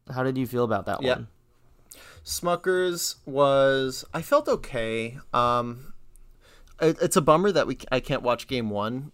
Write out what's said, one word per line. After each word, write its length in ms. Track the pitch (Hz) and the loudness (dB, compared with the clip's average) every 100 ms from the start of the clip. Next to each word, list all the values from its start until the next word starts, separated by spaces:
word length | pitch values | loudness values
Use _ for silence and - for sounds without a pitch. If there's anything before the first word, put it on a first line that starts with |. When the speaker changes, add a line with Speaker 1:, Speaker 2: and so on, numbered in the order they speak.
| - | -10
Speaker 1:
How 80 | 127 | -4
did 160 | 131 131 | -2 -2
you 80 | 123 | -2
feel 180 | 123 | 0
about 220 | 120 101 98 | 0 0 -2
that 160 | 98 | -2
Speaker 2:
Yeah. 120 | 127 | 0
Speaker 1:
one? 140 | 123 117 _ _ _ _ _ - - - - | -2 -4 _ _ _ _ _ -20 -20 -20 -18
Speaker 2:
Smuckers 920 | - - 175 175 185 185 185 175 - - - | -10 -4 -2 -2 0 2 0 -2 -6 -8 -4
was, 760 | 135 139 139 135 135 131 127 - | 2 4 6 6 4 0 -6 -8
I 80 | 156 | -8
felt 260 | 165 285 294 | 2 2 2
okay. 720 | 240 - 123 113 113 117 135 - | -2 -2 -6 -4 -4 -6 -10 -4
Um, 600 | 123 120 120 120 120 135 - - - - - - - - - | 0 2 2 -2 -8 -14 -16 -18 -20 -20 -20 -20 -20 -18 0
it, 160 | 160 160 | 0 2
it's 140 | 170 190 | 2 2
a 40 | |
bummer 300 | 151 156 202 | 4 4 4
that 140 | 160 123 | 2 0
we, 120 | 131 - | -4 -2
I 80 | 131 | -4
can't 220 | - 135 | -2 -2
watch 240 | 120 117 - | 0 -2 -2
game 240 | 127 110 | -4 -2
one 400 | 101 107 127 143 | -2 -4 -4 -10